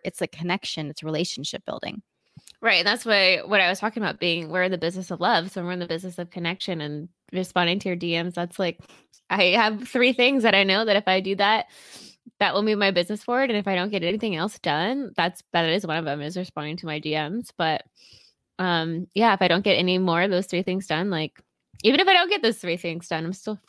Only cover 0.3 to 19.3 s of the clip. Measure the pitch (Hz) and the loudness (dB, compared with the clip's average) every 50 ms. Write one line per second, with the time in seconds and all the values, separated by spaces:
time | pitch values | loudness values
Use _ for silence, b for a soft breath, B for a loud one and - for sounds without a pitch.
0.3 | - 151 175 175 180 208 - - - 160 151 147 156 - 151 156 156 151 180 - | -6 -6 -4 -4 -4 -4 -6 -8 -8 -8 -8 -8 -10 -10 -6 -4 -2 -2 -2 -4
1.3 | - 127 143 - - - - - - - - - - 208 - _ _ _ B B | -6 -8 -8 -8 -10 -8 -8 -10 -10 -8 -8 -10 -10 -12 -14 _ _ _ B B
2.3 | B B B B B _ 226 226 196 165 175 202 220 - - 226 208 196 190 185 | B B B B B _ 2 2 4 4 4 2 0 0 2 2 4 6 6 4
3.3 | 185 - - 190 208 196 185 175 196 - 202 226 - 226 202 156 - - 175 175 | 4 2 2 2 2 4 4 2 2 0 -2 -4 -2 -2 -2 -4 -2 -2 0 0
4.3 | 165 170 160 156 170 180 180 190 185 175 165 170 190 185 180 - 175 156 175 220 | 0 -2 -4 -4 -2 0 0 0 0 -2 -2 -2 -4 -4 -6 -8 -4 -2 0 2
5.3 | 226 170 170 190 - 190 175 175 180 180 175 170 165 170 190 185 175 180 175 170 | 2 2 0 -2 -6 -6 -6 -4 -4 -6 -6 -6 -6 -6 -8 -8 -10 -10 -10 -10
6.3 | - 180 170 170 185 - - 196 175 160 147 147 147 147 165 - _ _ _ _ | -8 -6 -6 -4 -6 -6 -6 -6 -6 -6 -6 -6 -8 -10 -12 -14 _ _ _ _
7.3 | 175 185 180 - - 180 175 170 185 202 - 190 175 175 175 170 165 165 170 180 | -6 -6 -6 -2 -2 0 0 2 0 0 -2 -4 -4 -4 -2 -2 -2 -2 -2 -4
8.3 | 175 175 175 170 - - 185 170 165 - b b b b b b _ _ _ - | -4 -6 -6 -6 -4 -4 -4 -4 -4 -8 b b b b b b _ _ _ -2
9.3 | 175 202 180 185 190 233 214 220 214 208 247 - - 240 247 262 247 247 240 269 | 2 4 4 4 6 4 4 2 0 -4 -6 -4 0 2 4 4 4 4 4 4
10.3 | 277 262 220 226 196 196 196 190 190 214 226 220 196 208 - 190 185 190 190 190 | 4 4 4 4 6 6 4 4 2 2 2 2 2 2 2 2 2 2 0 0
11.3 | 196 190 202 208 220 220 - B B B B B B B B B B B _ - | 0 2 2 2 2 2 0 B B B B B B B B B B B _ -12
12.3 | - - 214 175 - 202 214 214 214 208 202 196 185 180 175 - 214 208 - 240 | -2 0 0 2 2 2 2 2 2 2 2 2 2 2 0 -2 -4 -6 -4 -2
13.3 | 240 254 269 247 214 208 185 202 190 180 185 208 208 185 165 175 208 208 240 214 | 0 0 0 0 0 -2 0 0 -2 -2 -2 -2 -2 -2 -2 -2 -2 -2 -2 -2
14.3 | 175 156 180 214 - - - - 151 156 180 220 262 285 262 190 - 190 185 185 | -2 -2 -4 -4 -4 -4 -2 0 0 0 0 0 -2 -4 -6 -4 -2 -2 -2 -2
15.3 | 180 - - _ - 175 165 160 170 208 196 160 151 165 160 143 143 147 143 156 | -2 -8 -8 _ 0 0 2 2 0 0 0 -2 -2 -2 -2 -4 -4 -4 -6 -6
16.3 | 180 180 180 - - 160 147 151 165 175 175 160 151 151 151 156 151 156 151 151 | -6 -6 -8 -8 -8 -8 -8 -6 -8 -8 -8 -8 -6 -6 -4 -4 -2 -2 -2 -4
17.3 | 202 240 - - - - 165 160 151 - - _ b b b b b b b b | -6 -8 -8 -8 -4 -2 0 0 0 -2 -6 _ b b b b b b b b
18.3 | b _ _ _ _ - 185 180 175 165 160 165 160 175 180 - - 202 233 226 | b _ _ _ _ -4 -2 0 0 0 0 -2 -4 -4 -6 -4 0 2 4 4